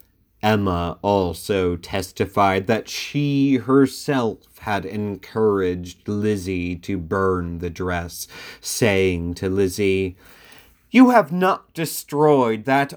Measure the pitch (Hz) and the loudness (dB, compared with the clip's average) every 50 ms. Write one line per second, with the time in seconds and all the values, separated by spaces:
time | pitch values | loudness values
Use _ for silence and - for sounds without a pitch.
0 | _ _ _ _ _ _ _ - - 107 110 104 101 95 87 87 87 85 - - | _ _ _ _ _ _ _ -4 0 0 2 2 0 0 -2 -2 -4 -4 -6 -4
1 | - 101 101 98 92 87 82 - - - 104 95 92 90 90 87 - - - 98 | -2 0 2 2 0 0 -4 -8 -6 -2 -2 0 0 0 -2 -4 -8 -8 -6 -6
2 | 90 - - - 107 92 - 107 101 98 95 98 95 - 113 107 - - - - | -6 -6 -4 -4 -4 -4 0 2 2 2 2 0 0 0 -2 -2 -4 -8 -12 -12
3 | - - - 143 147 143 143 139 139 139 135 123 107 127 131 139 135 131 - - | -12 -6 -4 -2 -2 0 0 2 2 2 2 0 0 2 4 4 4 4 2 -6
4 | - - 143 131 120 110 98 - _ _ _ - - 110 104 98 90 - 101 107 | -6 -4 -2 0 0 -2 -4 -6 _ _ _ -12 -6 -4 -4 -4 -4 -6 -6 -6
5 | 104 104 98 92 - - - 113 110 107 101 98 95 90 90 90 87 87 - _ | -6 -6 -6 -10 -12 -8 -2 0 2 2 4 4 2 0 -2 -2 -6 -12 -14 _
6 | - - 104 104 104 107 107 98 87 95 95 90 87 90 90 85 - - 101 92 | -8 -6 -4 -2 0 0 -2 -2 -2 -4 -4 -4 -2 -4 -6 -6 -6 -4 -4 -4
7 | 82 80 101 95 95 95 92 90 87 85 85 82 87 87 82 - 92 92 90 85 | -4 -2 -2 0 2 2 2 0 -2 -4 -6 -6 -6 -8 -6 -4 -4 -2 -2 -4
8 | 85 85 - - - - - - - - - - - - - - 127 110 98 95 | -4 -6 -10 -14 -16 -16 -16 -20 -18 -18 -20 -14 -12 -10 -4 0 2 2 4 4
9 | 95 95 90 85 85 87 87 - 98 95 92 98 98 92 87 - 104 95 95 95 | 2 2 2 0 -2 -4 -6 -4 -4 -2 0 2 0 0 0 0 0 0 2 0
10 | 95 92 92 _ - - - - - - - - - _ _ _ _ _ - 240 | -2 -4 -6 _ -20 -20 -20 -20 -20 -20 -20 -20 -20 _ _ _ _ _ 6 8
11 | 262 247 247 226 175 135 175 180 185 185 190 - - _ - 165 165 - - - | 8 8 8 4 4 2 0 0 0 0 0 -2 -6 _ -8 -6 -6 -6 -6 -10
12 | - - 147 143 151 151 147 135 123 113 113 107 104 135 135 139 139 139 170 | -10 -6 0 2 4 4 6 4 4 2 0 -2 0 0 0 0 0 -2 -6